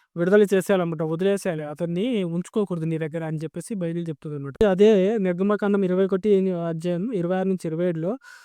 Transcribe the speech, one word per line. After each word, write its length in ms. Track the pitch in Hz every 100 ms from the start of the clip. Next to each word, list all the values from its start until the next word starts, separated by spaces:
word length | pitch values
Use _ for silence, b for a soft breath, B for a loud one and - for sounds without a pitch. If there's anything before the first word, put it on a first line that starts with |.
| b 170
విడుదల 240 | 175 208
చేసేయాలన్నమాట, 600 | 202 190 180 190 170 160
వదిలేసేయాలి, 640 | 160 165 190 202 196 160
అతన్ని 600 | 147 151 170 170 240 220
ఉంచుకోకూడదు 640 | 175 170 - 226 202 175 160
నీ 120 | 160
దగ్గర 260 | 156 165
అని 140 | 160 156
చెప్పేసి 380 | 156 175 - 214
బైబిల్ 340 | 170 170 165
చెప్తుందన్నమాట. 540 | 151 156 147 139 127
అదే 540 | 208 185 208 208 190 226
నిర్గమకాండం 680 | 185 175 202 208 202 202
ఇరవై 220 | 185 185 190
ఒకటి 460 | 190 214 196 190
అధ్యాయం 600 | 175 170 165 175 175 220
ఇరవై 240 | 208 170 185
ఆరు 100 | 190
నుంచి 200 | 185 170
ఇరవై 180 | 160 180
ఏడులో 320 | 165 165 240 B B